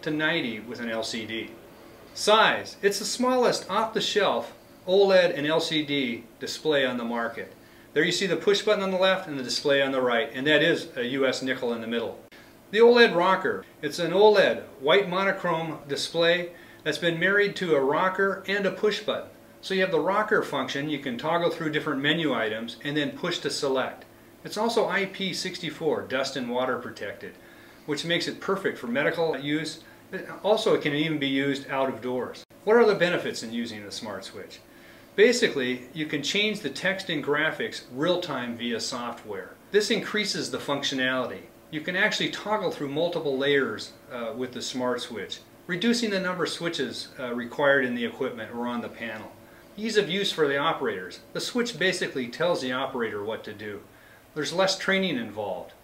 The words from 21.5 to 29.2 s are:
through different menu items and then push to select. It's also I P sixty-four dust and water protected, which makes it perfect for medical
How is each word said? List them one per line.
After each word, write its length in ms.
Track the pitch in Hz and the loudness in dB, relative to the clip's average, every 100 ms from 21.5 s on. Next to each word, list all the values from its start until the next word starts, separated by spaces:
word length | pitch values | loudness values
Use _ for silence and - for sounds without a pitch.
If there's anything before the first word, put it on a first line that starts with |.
through 220 | - 160 | 0 -2
different 280 | 147 151 135 | -2 -2 0
menu 320 | 143 170 151 | 2 2 2
items 440 | 117 110 110 117 - | 0 0 -2 -6 -8
and 120 | 147 151 | -4 -2
then 140 | 139 - | -2 -4
push 220 | 175 170 | -4 -4
to 100 | 143 | -4
select. 540 | - 139 131 117 - - - - - | -2 0 0 -2 -6 -18 -20 -20 -20
It's 120 | 156 208 | -10 -2
also 320 | 226 226 170 | 0 2 2
I 180 | 190 190 | 0 -2
P 280 | - 190 | -4 -4
sixty-four 680 | 170 185 175 156 - 156 113 | -4 -6 -6 -8 -4 -2 -2
dust 340 | - 131 131 139 | -2 -2 -2 -4
and 120 | 120 | -4
water 300 | 123 127 120 | -2 -2 -2
protected, 560 | 117 110 104 - 95 - - - - - | -6 -10 -12 -10 -14 -16 -20 -20 -20 -18
which 200 | - 147 | -6 -6
makes 240 | 165 170 156 | -2 -2 -2
it 120 | 117 | -4
perfect 380 | - 196 135 - | -2 0 -2 -4
for 80 | 117 | -2
medical 500 | 131 151 - | 0 0 0